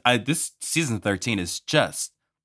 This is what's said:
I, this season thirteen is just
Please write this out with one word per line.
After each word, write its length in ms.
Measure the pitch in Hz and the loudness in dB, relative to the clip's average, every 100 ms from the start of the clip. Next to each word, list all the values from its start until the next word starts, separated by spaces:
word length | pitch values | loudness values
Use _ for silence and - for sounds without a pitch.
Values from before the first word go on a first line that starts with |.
I, 120 | - 123 | 2 2
this 340 | 104 - - - | 2 -2 -2 -8
season 380 | - 160 156 110 | -4 -2 0 0
thirteen 380 | 104 95 - 104 | 0 0 0 -2
is 220 | 87 - | -2 -6
just 520 | - 156 92 - - - _ _ | 0 2 2 -2 -10 -12 _ _